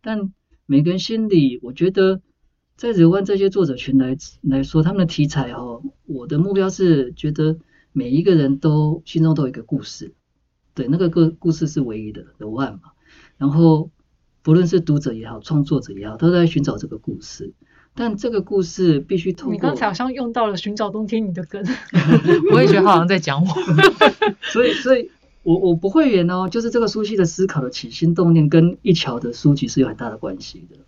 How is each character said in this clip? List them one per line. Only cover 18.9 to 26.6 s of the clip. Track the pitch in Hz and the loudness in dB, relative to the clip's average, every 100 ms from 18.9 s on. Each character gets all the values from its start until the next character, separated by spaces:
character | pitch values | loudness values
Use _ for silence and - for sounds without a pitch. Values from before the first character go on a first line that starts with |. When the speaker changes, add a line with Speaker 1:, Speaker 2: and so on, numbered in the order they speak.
| 143 | 2
Speaker 1:
必 | - 190 | 0 -4
须 | 175 | -2
透 | 180 | -6
过 | 262 | -6
Speaker 2:
你 | 208 | -2
刚 | - | -2
才 | - 214 | 0 -4
好 | |
像 | 180 254 | -2 -6
用 | 262 240 | -4 -6
到 | 233 220 | -2 -2
了 | 185 | -2
《寻 | 208 | -8
找 | 208 208 | -4 -4
冬 | 214 208 | -4 -4
天》 | 226 | -4
你 | 208 | -4
的 | 175 | -6
梗。 | 170 202 190 254 - 170 | -10 -8 -6 -6 -2 0
Speaker 3:
<laughs> | 147 165 - 349 349 | 4 4 4 2 4
我 | - | 4
也 | - | 6
觉 | |
得 | 202 | 6
他 | 190 | 6
好 | 175 | 4
像 | 170 | 4
在 | 190 | 0
讲 | 151 139 | 0 0
我。 | 180 240 339 156 392 - | 0 -2 0 4 4 4
Speaker 1:
<laughs> | 427 - 427 - - | 0 2 -4 -4 -4
所 | 226 247 | 0 0
以， | |
所 | - 247 254 | 0 0 0
以 | 233 _ _ _ | 0 _ _ _
我， | 175 180 | 0 2
我 | 190 | 2
不 | 165 196 | 0 2
会 | 320 285 | 2 2
演 | 196 175 | 2 0
哦， | 180 185 | -2 -4
就 | |
是 | 233 | -4